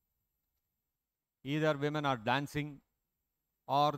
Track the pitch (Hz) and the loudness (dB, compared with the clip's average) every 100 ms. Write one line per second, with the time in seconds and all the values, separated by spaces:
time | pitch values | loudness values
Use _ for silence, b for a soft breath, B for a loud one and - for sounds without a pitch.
0 | _ _ _ _ _ _ _ _ _ _ | _ _ _ _ _ _ _ _ _ _
1 | _ _ _ _ 131 147 156 143 147 147 | _ _ _ _ -4 0 2 2 0 0
2 | 147 131 107 131 143 147 147 139 _ _ | 0 0 0 0 0 -4 -6 -10 _ _
3 | _ _ _ _ _ _ - 135 147 | _ _ _ _ _ _ -2 2 2